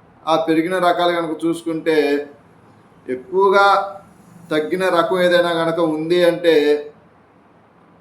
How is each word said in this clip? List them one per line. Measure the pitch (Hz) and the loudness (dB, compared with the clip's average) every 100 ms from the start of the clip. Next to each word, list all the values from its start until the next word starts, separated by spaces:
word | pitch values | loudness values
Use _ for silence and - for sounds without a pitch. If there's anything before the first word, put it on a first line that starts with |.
| _ _ 151 | _ _ -2
ఆ | 160 | -2
పెరిగిన | 160 160 170 185 | 0 -2 0 0
రకాలు | 175 170 175 | 0 0 0
కనుక | 170 165 156 165 | -2 -4 -4 -4
చూసుకుంటే, | 165 165 160 165 156 143 143 - - _ _ _ _ _ _ - | -4 -6 -6 0 0 0 -2 -6 -16 _ _ _ _ _ _ -10
ఎక్కువగా | 127 - 185 196 202 202 190 196 - - _ - - - | -10 -4 0 4 4 4 2 -2 -12 -20 _ -20 -20 -4
తగ్గిన | 151 151 180 185 | -4 -2 -2 0
రకం | 175 170 185 | 0 0 2
ఏదైనా | 180 175 175 | 2 2 0
కనుక | 165 165 165 | -2 -2 -2
ఉంది | 160 151 160 180 | -2 -2 -2 2
అంటే | 170 165 170 151 147 147 - - _ _ _ _ _ _ _ _ _ _ | 2 2 2 2 2 0 -2 -18 _ _ _ _ _ _ _ _ _ _